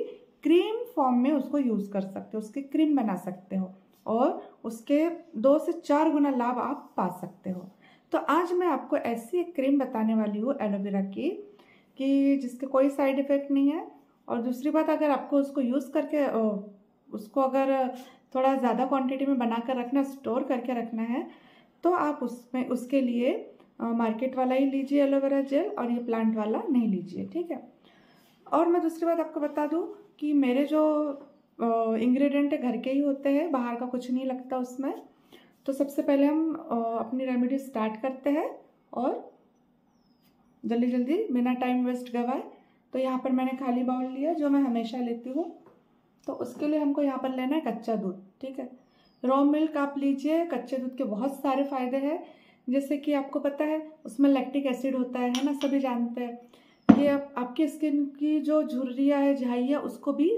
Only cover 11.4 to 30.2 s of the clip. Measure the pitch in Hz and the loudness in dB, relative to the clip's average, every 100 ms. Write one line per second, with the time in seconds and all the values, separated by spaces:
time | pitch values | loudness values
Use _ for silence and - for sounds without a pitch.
11.4 | - - - - _ - 269 277 277 277 | -12 -20 -20 -20 _ -4 2 4 4 2
12.4 | 247 - 269 262 277 277 269 277 277 277 | -2 -8 0 4 4 2 0 2 2 0
13.4 | 277 277 277 330 440 - _ _ - 233 | 2 4 4 2 -6 -16 _ _ -6 -4
14.4 | 247 247 294 311 311 311 294 269 - 285 | -2 -2 0 2 2 2 2 0 2 0
15.4 | 277 294 240 277 - 311 294 302 269 226 | 2 0 0 0 -2 -4 -2 0 0 2
16.4 | 220 190 - - _ _ - 214 - 269 | 0 -2 -8 -18 _ _ -14 -14 -6 0
17.4 | 262 269 269 269 254 - - - _ 254 | 2 2 2 2 0 -4 -16 -20 _ 2
18.4 | 262 269 240 214 269 277 254 269 269 262 | 2 4 2 0 0 0 0 -2 0 0
19.4 | 226 226 269 247 240 277 269 - 220 247 | 0 -2 -2 -4 0 0 -2 -4 -4 -2
20.4 | - 247 240 240 226 220 233 262 349 - | 0 -2 -2 -4 -4 -4 -2 -4 -6 -14
21.4 | - - _ _ 339 359 294 294 247 - | -20 -20 _ _ 0 2 0 -2 -6 -8
22.4 | - 254 247 240 - 277 247 233 254 427 | -8 -6 -2 -4 0 0 2 0 0 -2
23.4 | - - - - 233 233 226 220 262 262 | -6 -20 -20 -8 -2 0 0 0 -2 0
24.4 | 254 262 277 269 269 285 269 277 277 277 | 0 2 2 0 0 2 4 2 2 0
25.4 | 269 277 415 415 240 240 233 226 220 220 | 2 0 0 -4 -2 -2 -2 0 2 2
26.4 | 214 294 440 247 214 185 165 185 196 330 | 0 -2 2 2 2 -2 -4 -8 -6 -6
27.4 | 339 254 - _ _ _ _ _ _ _ | -6 -8 -10 _ _ _ _ _ _ _
28.4 | - 294 339 349 320 - 339 330 320 311 | -2 2 4 2 0 -2 0 0 -2 -4
29.4 | 294 294 294 320 392 - - - | -4 -2 -2 -2 -4 -10 -20 -8